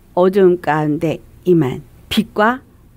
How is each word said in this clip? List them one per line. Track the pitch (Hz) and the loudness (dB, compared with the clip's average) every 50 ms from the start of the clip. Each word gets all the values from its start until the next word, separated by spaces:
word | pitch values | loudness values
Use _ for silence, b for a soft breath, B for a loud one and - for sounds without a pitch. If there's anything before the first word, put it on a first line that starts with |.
| _ _ - | _ _ -2
어두움 | 180 180 190 185 202 190 180 180 175 | 0 0 0 2 4 4 4 2 2
가운데 | - 151 147 156 151 151 147 156 170 160 127 - - - - - - | -2 -2 -2 -2 -2 -2 -2 -2 -4 -4 -6 -6 -10 -16 -20 -8 -2
임한 | 175 180 165 147 123 - 147 - - - - - - | 0 2 2 2 0 -4 -8 -12 -16 -20 -20 -16 -6
빛과 | - 226 - - - 208 208 226 254 269 - - _ _ _ - - | -4 -4 -4 -4 -2 -2 0 0 -2 -4 -8 -18 _ _ _ -20 -20